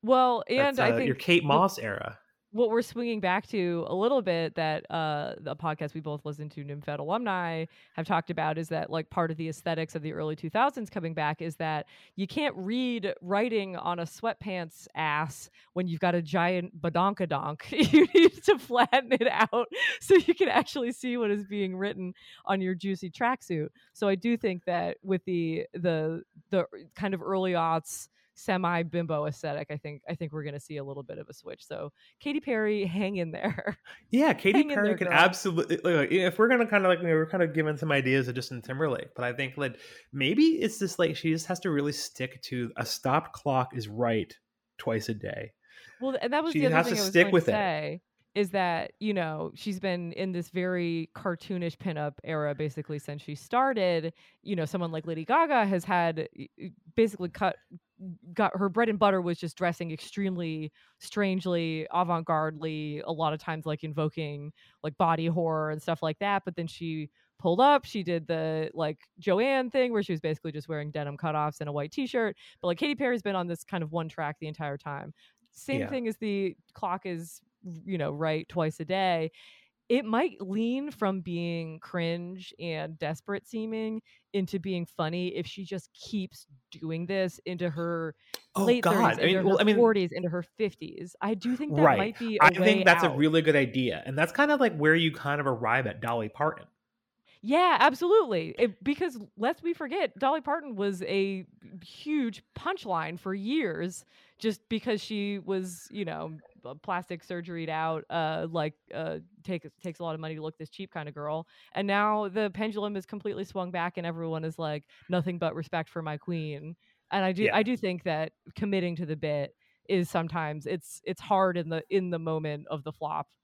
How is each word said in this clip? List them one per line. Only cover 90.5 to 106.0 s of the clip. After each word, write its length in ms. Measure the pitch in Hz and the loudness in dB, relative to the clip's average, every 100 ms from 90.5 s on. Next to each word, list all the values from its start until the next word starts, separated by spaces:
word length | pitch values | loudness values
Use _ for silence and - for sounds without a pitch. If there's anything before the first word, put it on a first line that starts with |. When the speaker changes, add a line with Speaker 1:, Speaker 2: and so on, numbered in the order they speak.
| _ 214 - 156 - 180 - | _ -4 -4 -14 -12 -14 -6
Speaker 1:
I 140 | 202 | -4
do 220 | 214 233 254 | -2 -2 -2
think 200 | 294 147 | 0 6
that 140 | 151 | 8
Speaker 2:
Right. 60 | - | 8
Speaker 1:
might 220 | 202 - | 2 -2
be 200 | 233 208 | -4 8
a 40 | 151 | 8
Speaker 2:
I 40 | |
Speaker 1:
way 340 | 175 185 202 | 8 6 6
Speaker 2:
think 0 | |
that's 180 | 185 170 | 8 6
a 60 | 170 | 6
Speaker 1:
out. 80 | 135 | 4
Speaker 2:
really 260 | 156 160 | 4 6
good 140 | 151 147 | 6 4
idea. 460 | 131 127 123 82 - | 4 0 0 -2 -4
And 100 | 135 | 0
that's 160 | 170 | 0
kind 180 | - 294 | 4 4
of, 100 | 294 | 6
like, 160 | 247 165 | 4 4
where 180 | 151 | 6
you 180 | 165 160 | 6 4
kind 280 | - 143 147 | 0 -2 0
of 60 | 139 | 0
arrive 400 | 120 113 123 127 | 0 2 2 2
at 140 | 104 | -4
Dolly 280 | 117 117 107 | -2 -2 -2
Parton. 380 | - 151 - - _ _ _ _ _ _ _ | -2 -2 -2 -14 _ _ _ _ _ _ _
Speaker 1:
Yeah, 360 | 202 294 359 294 | 0 4 6 6
absolutely. 760 | 269 247 349 427 311 190 165 - | 6 4 6 6 6 0 -2 2
It, 240 | 233 190 | 2 2
because 340 | 185 285 359 247 214 - | -4 -2 -2 -6 -16 -4
lest 260 | 226 330 | -2 -2
we 100 | 330 | -4
forget, 460 | 339 294 339 311 - | -4 -4 -2 -2 0
Dolly 220 | 262 311 | 0 0
Parton 340 | 277 311 294 | -2 -4 -4
was 280 | 214 202 185 | -4 -4 -2
a 440 | 185 196 196 190 - _ - 185 | -2 0 0 -4 -10 _ -20 -20
huge 580 | - - 302 302 240 202 _ - | -20 -16 -4 0 0 -4 _ -8
punchline 600 | 330 381 226 175 160 175 | -6 -6 -2 -2 -2 -6
for 140 | 190 | -6
years 720 | 196 202 302 233 165 175 175 - _ _ _ | -6 -2 0 0 -2 -6 -6 -18 _ _ _
just 280 | 220 208 _ | -4 -4 _
because 320 | 220 233 214 | -4 -2 -4
she 380 | - 214 202 202 | -4 -4 -4 -6
was, 480 | 175 190 185 175 - | -4 -4 -4 -12 -14
you 120 | 202 | -8